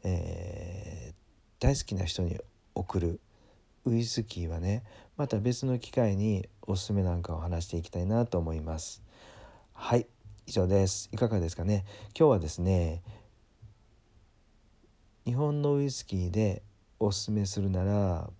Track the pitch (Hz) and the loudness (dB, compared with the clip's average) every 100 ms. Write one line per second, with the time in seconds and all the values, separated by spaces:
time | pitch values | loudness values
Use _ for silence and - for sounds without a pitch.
0 | 98 90 82 82 87 - 87 92 101 87 | -2 -2 -2 -6 -8 -10 -10 -10 -10 -12
1 | - - _ _ _ _ 123 139 - 95 | -14 -16 _ _ _ _ 4 4 0 -2
2 | 87 - 87 - - _ _ - 95 95 | -2 -2 -2 -2 -10 _ _ -6 -2 0
3 | 85 82 _ _ - _ _ _ - 117 | 0 -2 _ _ -20 _ _ _ 0 0
4 | 117 - 110 - 85 85 87 107 - - | 0 -2 -4 -6 -4 -2 -2 -2 -4 -20
5 | - - 143 107 113 123 135 127 - - | -20 -6 -2 0 0 0 -2 -2 -2 0
6 | 113 98 107 98 95 - - 98 - 101 | 2 2 2 0 -2 -12 -4 -4 0 0
7 | 92 85 85 80 85 85 85 85 82 90 | 2 0 -2 -4 -4 -4 -4 -6 -4 -4
8 | 90 113 120 92 82 80 80 80 - - | 0 2 2 0 0 -4 -4 -6 -8 -14
9 | - - - - - - - - - 120 | -20 -20 -20 -20 -20 -20 -20 -14 2 2
10 | 135 _ - - - - 92 98 95 - | 2 _ -20 -20 -4 0 4 4 4 0
11 | - 104 120 107 82 - 87 104 95 - | -6 0 2 2 0 -2 0 0 -2 -14
12 | - - 156 110 80 - 90 92 85 85 | -18 4 6 6 2 -2 2 4 2 -4
13 | - - - _ _ _ - - _ _ | -10 -20 -20 _ _ _ -20 -20 _ _
14 | _ - _ _ _ _ _ _ _ _ | _ -20 _ _ _ _ _ _ _ _
15 | _ _ - 123 147 147 147 143 143 135 | _ _ -4 0 0 2 2 2 2 -2
16 | - 98 90 92 107 101 - _ _ _ | -4 -2 0 2 2 0 -8 _ _ _
17 | 107 98 - 107 98 104 98 92 95 104 | 0 0 -2 0 0 0 0 0 2 2
18 | 98 85 - - | 2 0 -4 -12